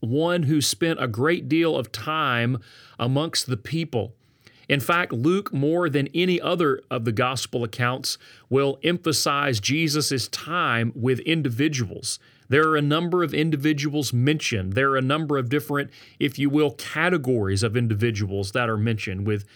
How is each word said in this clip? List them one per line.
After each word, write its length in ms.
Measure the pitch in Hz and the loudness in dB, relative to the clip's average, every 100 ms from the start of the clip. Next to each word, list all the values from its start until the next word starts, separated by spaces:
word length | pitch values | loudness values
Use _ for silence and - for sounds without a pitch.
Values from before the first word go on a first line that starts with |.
one 420 | 113 135 165 175 | -2 0 2 2
who 160 | 143 151 | 2 2
spent 420 | 131 - 165 160 | 0 0 0 0
a 60 | 131 | -2
great 400 | 107 147 180 135 | 0 0 0 0
deal 300 | 160 165 147 | 2 2 0
of 160 | 120 | -4
time 640 | - 127 156 143 120 120 127 - - - - | -8 -4 -2 0 2 0 -2 -6 -20 -20 -6
amongst 480 | 117 139 165 - - | -2 0 0 -4 -4
the 100 | 120 | -6
people. 560 | - 160 165 117 104 - _ _ - _ - | -4 -4 -2 -4 -4 -10 _ _ -20 _ -2
In 140 | 143 | -2
fact, 320 | - 175 180 | 0 0 0
Luke, 400 | 123 139 190 196 | 0 2 0 -2
more 360 | 139 143 170 175 | 0 0 2 0
than 200 | 139 139 | 0 -2
any 260 | 165 185 175 | 0 2 2
other 420 | 147 175 156 131 - | 0 0 2 0 -4
of 140 | 127 117 | -4 -2
the 60 | |
gospel 500 | 110 127 131 - 127 | 0 0 -2 -6 -4
accounts, 540 | 117 - 123 131 - - - - _ | -6 -2 -2 -2 -6 -8 -12 -20 _
will 280 | 131 139 135 | 2 2 0
emphasize 800 | 160 175 170 147 160 143 143 113 | 0 0 0 0 2 2 2 0
Jesus' 640 | 101 151 160 151 135 131 - | 0 0 2 0 0 -2 -4
time 640 | - - 175 156 117 117 120 | -8 -6 -2 0 0 0 -2
with 240 | 120 123 | 0 0
individuals. 960 | 139 165 127 113 151 139 98 - - - - _ _ | 0 0 0 0 0 0 -4 -6 -8 -10 -12 _ _
There 200 | 135 156 | 2 4
are 80 | 151 | 2
a 60 | |
number 420 | 147 151 175 180 | 2 2 2 0
of 100 | 165 | 0
individuals 800 | 143 160 151 147 147 151 147 131 | 0 0 0 0 0 0 -2 0
mentioned. 640 | 123 127 156 - 107 92 | 2 2 2 0 -2 0
There 180 | 95 139 | 0 2
are 60 | 135 | 2
a 40 | |
number 360 | 131 151 151 147 | 2 0 0 0
of 100 | 120 | 0
different, 420 | 143 147 143 139 - - - | -2 0 -4 -4 -12 -20 -4
if 180 | 143 135 | -4 0
you 120 | 143 | 0
will, 220 | 147 147 | 2 2
categories 920 | 147 - 156 170 180 127 123 95 98 | 0 -8 -2 0 2 2 0 2 0
of 140 | 117 117 | 0 0
individuals 760 | 120 104 120 101 101 98 98 | 0 2 0 0 -2 -2 -2
that 180 | 127 120 | 0 0
are 80 | 110 | 0
mentioned, 480 | 113 110 - 95 101 | 0 -2 -4 -4 -2
with, 200 | 104 101 | -2 -4